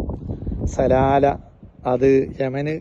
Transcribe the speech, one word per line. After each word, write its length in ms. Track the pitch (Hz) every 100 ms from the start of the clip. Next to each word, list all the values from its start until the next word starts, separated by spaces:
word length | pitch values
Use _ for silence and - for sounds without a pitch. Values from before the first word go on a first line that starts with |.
| - - - - - - -
സലാല 580 | - 131 127 135 139 139 - - - - - -
അത് 200 | 127 135 135 135 -
യമന് 360 | 135 135 147 160